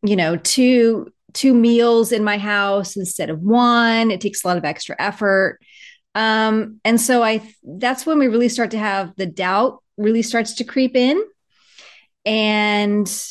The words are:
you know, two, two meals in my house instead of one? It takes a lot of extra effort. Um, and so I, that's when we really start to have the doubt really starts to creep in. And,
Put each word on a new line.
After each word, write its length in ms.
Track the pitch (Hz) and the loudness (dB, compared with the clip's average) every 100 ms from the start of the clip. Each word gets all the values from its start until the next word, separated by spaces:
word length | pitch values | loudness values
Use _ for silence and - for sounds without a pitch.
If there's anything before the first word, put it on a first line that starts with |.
you 140 | 208 202 | 0 0
know, 200 | 160 170 | 0 -2
two, 760 | - - 254 247 226 220 - _ _ | -2 2 4 4 4 2 -6 _ _
two 180 | - 269 | 0 4
meals 600 | 240 233 233 233 233 226 | 4 4 4 4 2 2
in 120 | 226 | 0
my 140 | 214 208 | -2 -2
house 580 | 208 208 202 202 185 - | -2 -2 0 -2 -4 -8
instead 320 | 180 - 165 | -8 -6 -6
of 120 | 160 | -4
one? 720 | 185 240 240 240 233 226 226 | 0 2 4 4 2 2 0
It 100 | 185 | -2
takes 200 | 202 - | -6 -4
a 40 | 180 | -4
lot 100 | 180 | -2
of 80 | |
extra 320 | 156 160 - - | -4 -8 -10 -6
effort. 600 | 196 202 202 196 185 - _ - - _ _ | -6 -2 -2 0 -2 -4 _ -20 -20 _ _
Um, 680 | - 220 220 220 220 220 - | -4 0 0 2 0 -2 -4
and 160 | 220 233 | 0 2
so 240 | 233 247 | 2 2
I, 240 | 226 220 214 _ | 2 -2 -6 _
that's 440 | - 175 240 254 - | -18 -6 -4 -4 -2
when 120 | 302 | 2
we 100 | 262 | 2
really 200 | 220 240 | 2 0
start 220 | 240 226 | 0 -4
to 80 | 214 | -4
have 360 | 214 196 180 190 | -4 -4 -6 -8
the 100 | 185 | -8
doubt 560 | 165 180 196 254 - _ - | -4 -2 0 0 -2 _ -4
really 240 | 208 226 | 0 0
starts 320 | 220 233 220 | 0 -2 -4
to 100 | - | -8
creep 320 | 233 - 262 254 | -6 -2 0 2
in. 260 | 247 330 440 _ _ _ _ - - - _ _ | 2 0 -4 _ _ _ _ -20 -20 -20 _ _
And, 840 | 208 220 214 214 208 208 208 208 190 - - | -4 0 0 0 0 0 0 0 -2 -6 -12